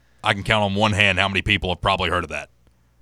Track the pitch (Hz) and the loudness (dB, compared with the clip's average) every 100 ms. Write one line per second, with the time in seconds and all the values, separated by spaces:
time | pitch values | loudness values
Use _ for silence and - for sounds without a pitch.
0 | _ _ 107 101 98 110 101 98 107 98 | _ _ -4 -2 0 0 0 2 2 4
1 | 101 92 98 98 107 101 92 87 101 95 | 2 2 0 0 0 -2 -2 -2 0 0
2 | 90 87 80 76 73 _ _ _ _ _ | 0 -2 -4 -8 -14 _ _ _ _ _